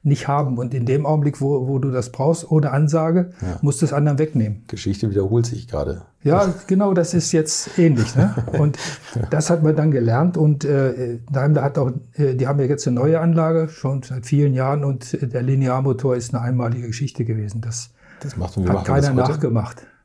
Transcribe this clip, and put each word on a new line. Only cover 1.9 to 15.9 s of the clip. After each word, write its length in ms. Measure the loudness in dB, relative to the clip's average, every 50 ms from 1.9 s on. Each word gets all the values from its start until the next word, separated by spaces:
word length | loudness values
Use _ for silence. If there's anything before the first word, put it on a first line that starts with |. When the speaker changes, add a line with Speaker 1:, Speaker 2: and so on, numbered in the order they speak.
| -2 -2 -4 -6
Speaker 1:
brauchst, 380 | -6 -2 0 0 0 -2 -2 0
ohne 200 | 2 2 2 2
Ansage, 600 | 2 2 2 2 2 0 0 2 2 0 0 -2 -6 -8
Speaker 2:
Ja. 180 | -8 -6 -4 0
Speaker 1:
musst 200 | 0 0 2 0
du 40 | 0
es 80 | 0 2
anderen 240 | 2 2 2 2 2
wegnehmen. 440 | 0 0 2 0 0 0 -4 -8 -10
Speaker 2:
Geschichte 420 | -12 -12 -6 -4 -4 -2 -2 -2 0
wiederholt 360 | 0 0 2 2 2 2 2
sich 220 | 0 -4 -8 -10 -8
gerade. 320 | -6 -4 -4 -4 -6 -8 -10 _ _ _ 0
Speaker 1:
Ja, 300 | 2 2 4 2 0 -2 -4 -2
genau, 260 | 0 2 2 4 4 2
das 200 | 2 0 2 0
ist 200 | -2 0 2 0
jetzt 440 | 0 0 0 -4 -6 -8 -6 0
ähnlich, 380 | 4 4 4 4 4 0 0 2
ne? 180 | 2 2 2 2 -2 -4
Speaker 2:
<laughs> 120 | -2 0
Speaker 1:
Und 200 | 0 0 0 0 -4 -8 -10 -10 -12 -16 -10 -6 -6 -4 -2
das 200 | 0 -2 2 0
hat 120 | 2 2
man 140 | 4 2 2
dann 160 | 4 2 2
gelernt 460 | 2 2 2 2 2 2 2 2 2
und, 260 | 2 2 2 2 2 0
äh, 560 | 0 2 2 2 0 0 -2 -6 -6 -6 -8 -8 -4
Daimler 340 | -2 0 2 2 2 2 2
hat 140 | 0 0
auch, 140 | 0 0 0 -2 -6 -10 -10 _
äh, 220 | 0 0 0 2
die 120 | 0 0
haben 120 | 0 0 0
ja 40 | 2
jetzt 220 | 0 0 -2 0
eine 80 | -2 0
neue 220 | 2 2 2 2 2
Anlage, 480 | 2 2 2 4 2 2 2 0 0
schon 360 | -2 -6 -6 -4 -4 -4 -4 -6
seit 220 | -8 -10 -10 -2
vielen 280 | 0 2 2 4 2 2
Jahren 320 | 0 0 0 0 0 0
und, 280 | -2 -4 -4 -6 -8 -6
äh, 120 | -4 -4
der 140 | -4 -2 -2
Linearmotor 760 | 0 2 2 2 2 2 0 0 2 0